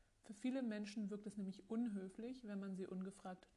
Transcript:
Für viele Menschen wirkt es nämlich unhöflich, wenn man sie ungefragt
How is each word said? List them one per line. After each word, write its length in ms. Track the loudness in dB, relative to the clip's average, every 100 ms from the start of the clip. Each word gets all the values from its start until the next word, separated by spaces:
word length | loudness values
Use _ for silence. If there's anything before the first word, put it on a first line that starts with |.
| -20 -20
Für 100 | -12
viele 300 | 0 2 4
Menschen 480 | 4 2 0 0 0
wirkt 160 | 0 -2
es 100 | -2
nämlich 320 | -2 -2 0
unhöflich, 800 | 4 4 2 -2 -4 -4 -4 -2
wenn 120 | -2
man 160 | 0
sie 120 | 0 0
ungefragt 600 | 0 -2 -4 -6 -6 -8